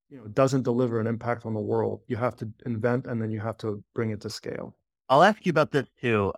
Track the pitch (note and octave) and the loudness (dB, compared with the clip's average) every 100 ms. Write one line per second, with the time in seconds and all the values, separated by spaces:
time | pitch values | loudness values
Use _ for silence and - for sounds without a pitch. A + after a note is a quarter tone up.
0 | _ C#3 A2 G#2+ C3+ C3+ B2 A#2+ B2+ A#2 | _ -18 -4 2 2 2 2 2 2 0
1 | A2 A2+ A#2 A#2 A2+ A2 G#2 A2+ G#2+ G#2 | -2 -2 -4 -4 -4 -4 0 0 0 -4
2 | - A2 B2 - A2 - B2+ A2+ A#2+ B2 | -6 -2 -2 -4 -10 -8 -8 -2 0 0
3 | C3 A#2 A2 A2 A2 G#2+ A2 G#2 - - | -2 -4 -4 -4 -6 -6 -6 -6 -8 -4
4 | A2+ G#2 G#2+ - - B2 - - _ _ | -4 -4 -8 -10 -10 -10 -12 -16 _ _
5 | - C3+ F#3+ G#3 F#3 D#3 D3 C#3+ A2+ _ | 2 6 6 4 0 2 2 0 -2 _
6 | B2 A2 G2 | 0 2 2